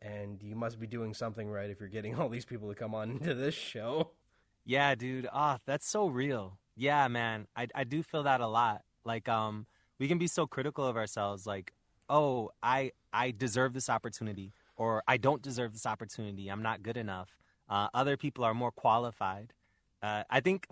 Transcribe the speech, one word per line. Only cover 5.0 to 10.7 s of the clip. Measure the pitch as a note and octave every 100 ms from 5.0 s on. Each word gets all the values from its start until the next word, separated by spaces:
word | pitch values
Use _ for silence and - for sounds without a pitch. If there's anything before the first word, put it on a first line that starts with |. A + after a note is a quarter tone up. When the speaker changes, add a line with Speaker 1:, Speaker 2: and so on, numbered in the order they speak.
| B2+ B2+ B2
Speaker 2:
Ah, | B2+ D3 B2+ -
that's | C#3+ -
so | G#3+ G3
real. | B2 C#3 B2+ F#2+ G2 _ -
Yeah, | C3 D3 C3+
man. | A#2+ A#2 A2 G#2 -
I, | B2
I | -
do | B2+ D3
feel | E3 D#3+
that | C#3+ C3
a | A#2
lot. | A2+ A#2+ G#2 - _
Like, | A2+ A2+ A#2
um, | A2+ A2 G#2+ G#2 _ _ -
we | C#3
can | F3
be | E3+
so | - D#3
critical | - C3+